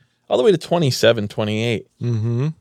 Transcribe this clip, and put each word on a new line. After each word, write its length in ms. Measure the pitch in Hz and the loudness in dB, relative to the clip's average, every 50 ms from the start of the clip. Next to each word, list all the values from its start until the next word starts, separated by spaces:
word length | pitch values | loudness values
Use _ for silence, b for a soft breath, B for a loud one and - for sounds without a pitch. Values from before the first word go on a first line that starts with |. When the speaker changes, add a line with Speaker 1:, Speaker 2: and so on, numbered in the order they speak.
| _ _ _ _ _ - | _ _ _ _ _ -2
Speaker 1:
all 80 | - | 0
the 60 | 247 254 | 2 4
way 80 | 226 | 4
to 60 | 180 | 2
twenty-seven, 680 | 165 - - 175 175 151 131 - - - 113 117 113 104 | 2 0 -2 0 0 2 0 0 4 4 4 4 2 -2
twenty-eight. 600 | 101 - - 107 104 107 107 113 120 113 - - - _ _ | -4 -4 -4 -4 -2 -2 -2 -2 -2 -2 -4 -6 -10 _ _
Speaker 2:
Mm-hmm. 460 | 120 120 117 107 110 117 117 120 139 156 160 - | -6 -4 -4 -2 -2 -2 -2 -2 -2 -4 -6 -8